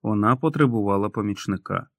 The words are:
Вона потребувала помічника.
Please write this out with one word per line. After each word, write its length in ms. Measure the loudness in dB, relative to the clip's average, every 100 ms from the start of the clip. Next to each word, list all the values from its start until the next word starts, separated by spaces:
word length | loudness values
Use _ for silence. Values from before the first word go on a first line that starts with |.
Вона 340 | -2 2 2 2
потребувала 720 | 0 2 2 2 0 0 0
помічника. 760 | -2 -4 -4 -4 -6 -4 -6 -6